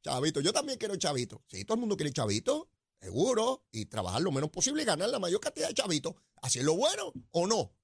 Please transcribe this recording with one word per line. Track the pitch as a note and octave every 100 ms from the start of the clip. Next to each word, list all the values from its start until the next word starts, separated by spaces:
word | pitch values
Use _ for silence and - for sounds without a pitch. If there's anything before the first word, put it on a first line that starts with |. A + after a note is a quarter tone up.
Chavito, | - C3 D3 D#3
yo | D3+
también | D4 C#4 B3+
quiero | G#3+ G3
chavito. | E3 C#3 A#2+ G#2+ _
Sí, | F#2 G2+
todo | A3
el |
mundo | A#3 G3
quiere | D3
chavito, | C3+ A2 G#2 - D4 - _ _ _
seguro, | F#2 G2 G#3+ A#3 A3+ C4 _
y | A2+ G#2
trabajar | A2 F2+ G#2
lo | F#3
menos | C3+ D3
posible | - G#3 D4
y | C4
ganar | D#3 G#3
la | A#3+
mayor | F3+ G3
cantidad | D4+ - -
de |
chavitos. | C4 A3 D3+ D#3+ - _ _
¿Así | B2+ B2
es | C#3+
lo | E3+
bueno | D4 G4+ - - -
o | E3+ F3+
no? | A3 G#2+ _